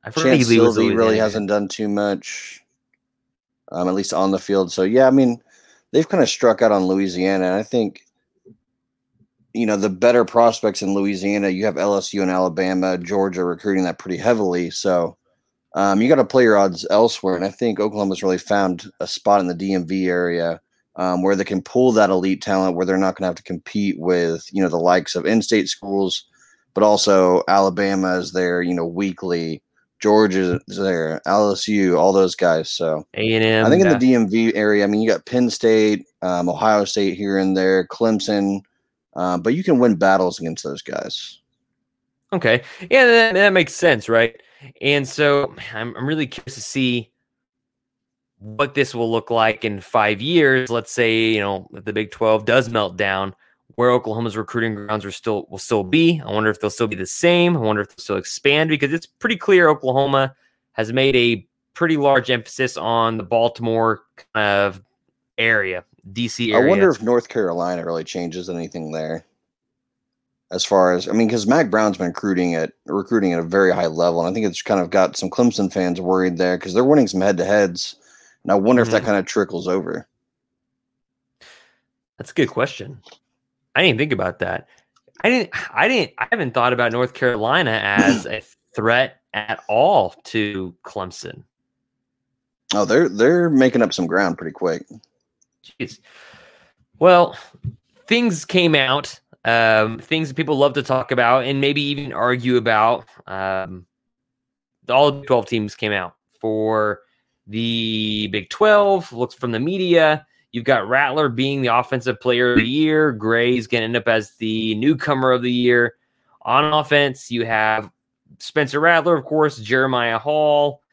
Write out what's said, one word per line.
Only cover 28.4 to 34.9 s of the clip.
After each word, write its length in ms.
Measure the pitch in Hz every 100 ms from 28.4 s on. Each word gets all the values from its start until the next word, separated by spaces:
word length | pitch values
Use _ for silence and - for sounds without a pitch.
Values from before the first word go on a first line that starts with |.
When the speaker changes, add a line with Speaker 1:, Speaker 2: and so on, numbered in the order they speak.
| 90 87
Speaker 2:
you 120 | 87
know, 120 | 87 85
weekly. 760 | 85 101 87 92 87 82 78 _ _ _ _
Georgia 600 | 107 107 107 95 90 87 -
is 80 | 95
there, 460 | 98 85 80 80 -
L 280 | 101 104
S 120 | 95 -
U, 320 | 104 95 87
all 140 | 92
those 240 | 98 95 -
guys. 340 | 90 80 80
So 380 | - 82 78 -
Speaker 1:
A 200 | - 110 113
and 80 | 110
M, 200 | 110 113
Speaker 2:
I 40 |
think 100 | 165
in 80 | 190
Speaker 1:
yeah. 60 |
Speaker 2:
the 60 | 139
D 140 | 127
M 140 | 123 110
V 260 | 110 113
area, 300 | 107 104 104
I 40 |
mean, 120 | 101